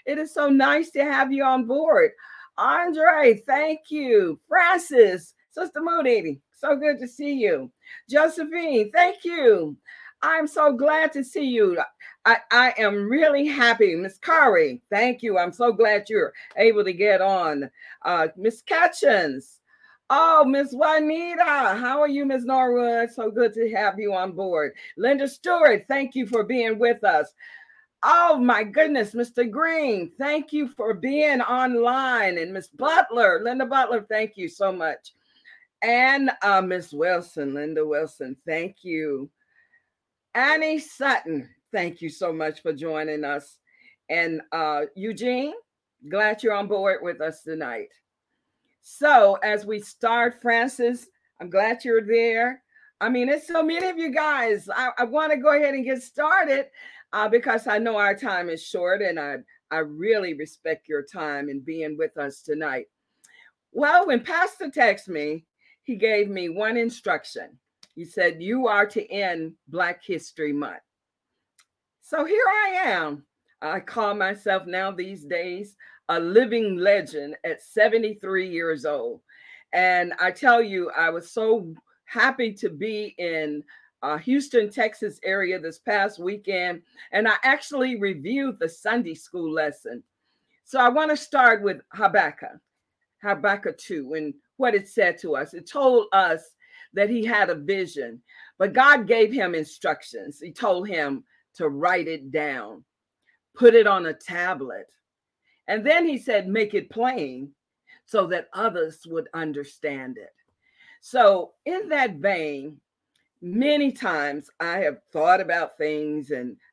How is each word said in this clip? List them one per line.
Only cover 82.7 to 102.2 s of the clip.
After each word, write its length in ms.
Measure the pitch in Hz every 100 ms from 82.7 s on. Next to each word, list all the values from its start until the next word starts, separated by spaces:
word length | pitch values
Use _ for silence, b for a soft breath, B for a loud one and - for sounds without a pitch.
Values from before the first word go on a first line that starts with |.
| 151 214 214 208 -
in, 460 | 175 160 151 147 - b b _
uh, 160 | 135 151
Houston, 520 | 240 277 277 240 208
Texas 480 | 220 220 - 214 -
area 340 | 185 196 185 185
this 220 | 160 156
past 400 | - 208 202 208
weekend. 600 | 180 208 202 190 180 170 _ B B
And 120 | 196 220
I 100 | 202
actually 520 | 262 285 - 285 254 233
reviewed 640 | 202 170 151 269 269 196
the 80 | 160
Sunday 480 | - 208 240 175 156
school 340 | - 180 165
lesson. 540 | 156 151 - 113 120 - _ _ _ _ _ _
So 120 | 262
I 120 | 247
wanna 260 | 269 311 294
start 480 | - 277 247 220
with 160 | 202 185 -
Habakkuk, 640 | 202 202 196 156 - - - _ _ _ _ _ _
Habakkuk 540 | 202 196 202 202 185 -
two, 360 | - 165 131 156
and 180 | 151 143 _ -
what 180 | 254 202
it 140 | 196
said 280 | - 180 170
to 180 | 170 139
us. 160 | 156
It 160 | 170 175
told 380 | 285 269 240 208
us 320 | 196 180 160 - _ B B B
that 180 | 190 208
he 140 | 240
had 260 | 220 214 185
a 60 | 160
vision, 640 | 147 196 180 147 120 117 _ B B B
but 160 | 190
God 340 | 240 277 285 196
gave 240 | 233 220
him 240 | 262 185 170
instructions. 880 | 151 - 175 151 - 113 107 -
He 100 | 165
told 380 | - 220 180 208
him 340 | 175 143 135 - _ _
to 160 | - 156
write 400 | 139 175 180 160
it 200 | 160